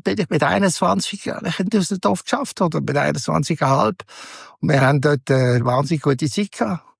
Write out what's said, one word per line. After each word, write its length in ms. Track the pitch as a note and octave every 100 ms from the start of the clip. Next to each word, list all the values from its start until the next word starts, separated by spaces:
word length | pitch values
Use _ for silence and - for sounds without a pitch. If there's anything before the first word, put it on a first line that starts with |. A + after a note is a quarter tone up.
bin 160 | F#3+ G3+
ich 100 | -
mit 100 | -
einundzwanzig 880 | D#3 G3 G3 - F3+ G3 - G3+ -
eigentlich 280 | - F#3 -
in 80 | F3+
Düsseldorf 560 | G#3 F3 F#3+ G3+ F#3+
geschafft, 360 | - B3+ C4+ -
oder 200 | F3 D#3
mit 160 | C#3 C#3+
einundzwanzig 640 | C#3+ D3+ E3 E3 D3 D#3+
einhalb. 420 | C#3 C3+ A2 F#3 - - - - - -
Und 100 | -
wir 120 | C#3
haben 200 | C3 D3
dort 280 | D3 C#3+ -
eine 340 | C3 B2+ B2
wahnsinnig 380 | A#2 B2+ C#3+ D#3
gute 260 | C#3+ C3+ D3+
Zeit 240 | - G3+
gehabt. 320 | - A3+ F3 _